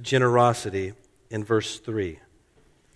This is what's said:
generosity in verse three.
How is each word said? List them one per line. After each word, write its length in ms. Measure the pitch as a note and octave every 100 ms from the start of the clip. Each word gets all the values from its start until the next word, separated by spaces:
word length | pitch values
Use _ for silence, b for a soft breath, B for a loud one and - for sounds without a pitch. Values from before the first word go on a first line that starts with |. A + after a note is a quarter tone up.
generosity 920 | A#2 C3 B2+ A#2+ A#2+ A2+ G#2+ F#2+ F#2+ G2+ _ _ -
in 100 | A2
verse 380 | G#2 A2 G#2 -
three. 400 | - A2 F#2 D#2 _ _ _ _ _ _ _